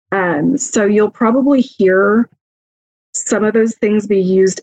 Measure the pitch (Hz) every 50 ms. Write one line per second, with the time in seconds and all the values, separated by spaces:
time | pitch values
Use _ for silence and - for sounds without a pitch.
0 | _ _ 185 196 185 175 165 147 - - - 277 - - - 233 208 202 208 214
1 | 214 208 - - 240 226 233 277 262 285 285 262 240 - - - 196 185 185 190
2 | 202 202 208 233 240 - _ _ _ _ _ _ _ _ _ _ _ _ _ _
3 | _ _ - - - - 233 202 214 214 214 226 220 226 - - 233 208 214 214
4 | 202 208 202 190 185 180 190 190 190 190 185 -